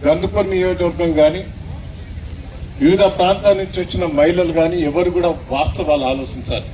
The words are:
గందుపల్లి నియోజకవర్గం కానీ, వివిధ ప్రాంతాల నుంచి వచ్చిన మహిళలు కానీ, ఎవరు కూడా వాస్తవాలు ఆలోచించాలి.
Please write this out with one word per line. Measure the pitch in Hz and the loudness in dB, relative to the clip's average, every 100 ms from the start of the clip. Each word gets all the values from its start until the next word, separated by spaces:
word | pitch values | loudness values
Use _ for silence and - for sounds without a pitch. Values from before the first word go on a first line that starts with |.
| 131 | 2
గందుపల్లి | 165 185 202 190 185 | 2 2 0 0 2
నియోజకవర్గం | 185 175 175 165 170 | 0 2 0 0 0
కానీ, | 156 151 170 202 - - - - - - - - - - - - - | 6 4 4 -8 -12 -12 -12 -12 -14 -12 -12 -12 -12 -14 -12 -14 0
వివిధ | 285 381 | 2 6
ప్రాంతాల | 311 - 180 196 208 196 | 4 4 0 2 2 2
నుంచి | 190 180 | 0 -6
వచ్చిన | 175 - 175 143 | -4 -2 -2 2
మహిళలు | 151 175 175 | 4 4 2
కానీ, | 165 160 175 | 2 0 0
ఎవరు | 151 151 175 | 0 0 0
కూడా | 175 175 | 2 0
వాస్తవాలు | 156 - 135 151 - 151 147 | -2 -4 -2 -2 -2 0 2
ఆలోచించాలి. | 131 135 131 131 127 117 98 | 2 -4 -6 -8 -6 -6 -8